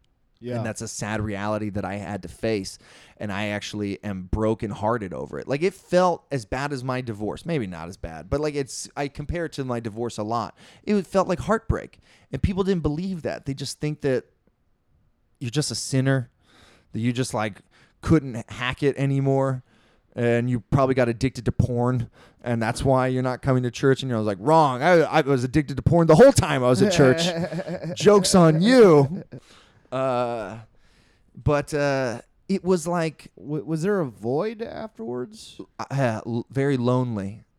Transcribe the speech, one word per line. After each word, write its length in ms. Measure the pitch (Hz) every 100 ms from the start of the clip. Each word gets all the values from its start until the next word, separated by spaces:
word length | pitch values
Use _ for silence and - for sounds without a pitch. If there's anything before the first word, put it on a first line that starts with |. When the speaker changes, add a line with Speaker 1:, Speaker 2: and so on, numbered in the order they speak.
| _ _ _ _
Speaker 1:
Yeah. 160 | 120 123
Speaker 2:
And 80 | 110
that's 160 | 107
a 60 | 113
sad 320 | - 107 110
reality 480 | 107 98 104 107 107
that 160 | 98 95
I 100 | 101
had 280 | 98 101
to 40 | -
face, 500 | - - 214 190 - - - - -
and 160 | 104
I 180 | 98 104
actually 540 | 104 - 107 101 98
am 240 | 104 95 92
brokenhearted 840 | 107 110 110 110 90 104 117 95
over 260 | 73 69 71
it. 80 | -
Like, 160 | 143
it 100 | 180
felt 520 | - - 180 180 165 -
as 140 | 139
bad 300 | 104 127 143
as 100 | 139
my 160 | 131 127
divorce. 460 | 127 104 104 76 170
Maybe 200 | 165 101
not 200 | 85 82
as 80 | 98
bad, 340 | 85 80 85
but, 120 | 143
like, 140 | 151 143
it's, 340 | 135 - - -
I 100 | 143
compare 380 | - 147 165 160
it 80 |
to 100 | -
my 160 | 131 120
divorce 380 | 113 104 120 -
a 60 |
lot. 340 | 104 117 101 - - -
It 240 | - 208 180
felt 220 | 196 180
like 100 | 175
heartbreak, 600 | - 220 - 98 - _ _ _ _
and 80 | -
people 220 | - 190 190
didn't 180 | 190
believe 380 | 151 147 190 185
that. 240 | 127 71 -
They 80 |
just 260 | 131 139 -
think 220 | 151 151
that 240 | 143 127 - _ _ _ _ _ _ _ _ _ _ -
you're 120 | 117
just 200 | 143 147
a 40 | -
sinner, 540 | - 135 131 135 120 _ _ _ _ _ _
that 80 | 110
you 140 | 117
just, 200 | 120 127
like, 280 | 120 107 98 _ _ _ _
couldn't 480 | - 160 139 113 -
hack 320 | - 123 131
it 140 | 143 -
anymore, 680 | 139 139 135 135 135 127 - _ _ _ _ -
and 340 | 120 117 120
you 100 | 123
probably 360 | - - 131 131
got 140 | 120
addicted 360 | 117 135 131 113
to 60 |
porn, 580 | - 127 120 120 127 120 _ - _
and 180 | - 117
that's 220 | 110 117
why 240 | 139 131 131
you're 160 | 127
not 180 | 127 123
coming 220 | - 127
to 80 | 123
church. 320 | - 139 131
And 100 | 135
I 40 | 117
was 100 | 107
like, 100 | 98
"Wrong. 420 | 113 160 147 127
I, 180 | 151 175
I 200 | 147 151
was 220 | 135 135
addicted 320 | 127 156 139 135
to 60 |
porn 240 | - 170 165
the 80 | 156
whole 160 | 269
time 320 | 269 185 139
I 40 | 127
was 140 | 127
at 100 | 202
church." 300 | - 135 127 170 165 180 160
Speaker 1:
<laughs> 340 | - 165 151 175
Speaker 2:
Joke's 400 | 156 208 190 190
on 260 | 165 156
you. 640 | 196 262 208 151 139 175 - 131 - - _ _ _
Uh, 680 | 127 131 123 120 117 101 110 113 _ _ _ _ _ _ -
but, 380 | 120 147 143
uh, 480 | 151 143 135 127 113 - _ -
it 140 | 190
was 240 | 175 185 156
like 440 | 175 160 143 - -
Speaker 1:
W-, 260 | 110 151
was 180 | 110 160
there 180 | 180 202
a 40 | 143
void 560 | 95 110 139 208 226
afterwards? 1000 | 233 - 220 - 226 247 233 220 - - - -
Speaker 2:
Uh, 60 | 107
yeah, 300 | 135 127 110 -
l-, 200 | 120 -
very 280 | 120 135 135
lonely. 680 | 120 127 127 107 98 110 _